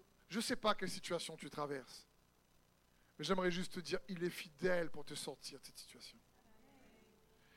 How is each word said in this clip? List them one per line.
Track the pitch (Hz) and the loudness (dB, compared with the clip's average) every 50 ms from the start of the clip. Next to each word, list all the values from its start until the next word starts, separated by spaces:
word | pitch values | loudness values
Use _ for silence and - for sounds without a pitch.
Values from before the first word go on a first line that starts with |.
| - - - - - - | -8 -20 -20 -20 -10 -4
je | 165 226 | -2 0
ne | 226 | 2
sais | - 254 | 2 2
pas | - - 214 202 | 4 6 6 6
quelle | - 190 175 | 6 4 0
situation | 156 170 - - 180 165 - - 160 | -2 -2 -2 0 0 0 0 -2 -6
tu | 156 - 143 | -8 -10 -6
traverses, | - 151 147 139 143 135 123 - - - - - _ _ _ _ _ _ _ _ _ _ _ _ _ _ _ _ _ _ - - - - | -2 -2 0 0 0 -2 -4 -8 -14 -18 -18 -20 _ _ _ _ _ _ _ _ _ _ _ _ _ _ _ _ _ _ -20 -18 -10 -6
mais | 156 | 0
j'aimerais | 147 190 185 185 180 | 2 4 4 6 4
juste | 170 180 185 - - | 4 4 0 -2 -2
te | 185 | -4
dire, | 165 143 175 180 - - | -2 0 -2 -2 0 -2
il | 190 170 175 | -4 -2 -2
est | 175 | -2
fidèle | - - - 170 - - 180 185 180 175 170 151 | -2 -4 -8 -12 -4 0 4 4 4 4 4 2
pour | - 147 143 | 0 -2 -4
te | - 151 | -6 -6
sortir | 143 - 156 135 - - - 143 127 | -6 -6 -6 -8 -8 -10 -12 -12 -12
de | - | -14
cette | - - | -16 -16
situation. | - - - - - - - - - - - - - - - - - - - - - - - - - - - - - - - - - - - - | -16 -16 -16 -16 -16 -16 -16 -18 -20 -20 -20 -20 -20 -20 -20 -20 -20 -20 -20 -20 -20 -20 -20 -20 -20 -20 -20 -20 -20 -20 -20 -20 -20 -20 -20 -20